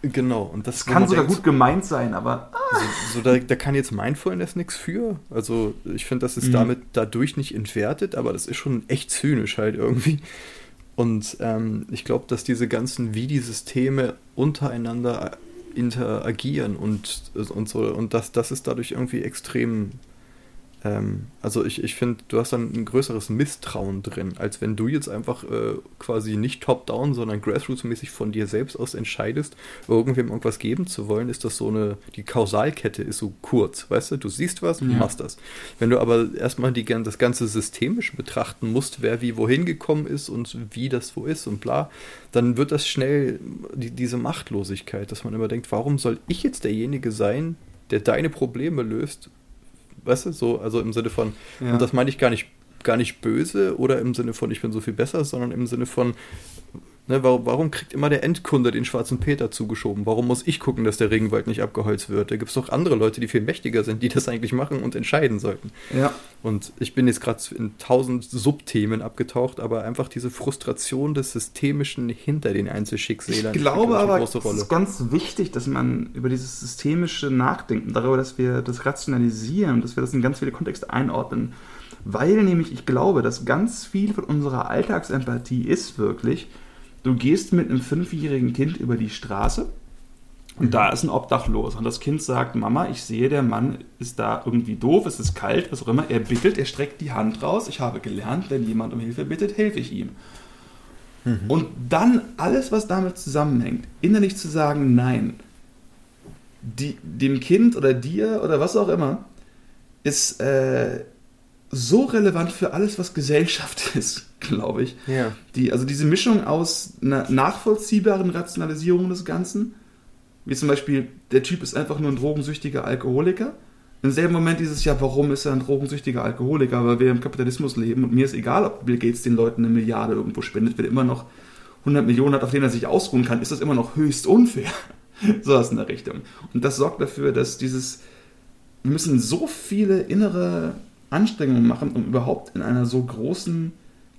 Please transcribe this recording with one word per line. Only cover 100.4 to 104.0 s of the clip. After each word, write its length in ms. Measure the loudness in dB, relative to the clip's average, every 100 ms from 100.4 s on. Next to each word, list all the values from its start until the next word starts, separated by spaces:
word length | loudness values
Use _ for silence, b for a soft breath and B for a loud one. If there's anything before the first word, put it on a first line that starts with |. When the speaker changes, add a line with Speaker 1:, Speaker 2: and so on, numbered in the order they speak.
| B B B B B B -20 -8 -2
Speaker 1:
Mhm. 160 | -2 2
Speaker 2:
Und 200 | 0 0 -6 0
dann 320 | 4 6 4 2 -4
alles, 340 | 0 2 2
was 160 | 0 0
damit 300 | 0 0 -4
zusammenhängt, 640 | -4 0 2 2 0 -4 -8 -2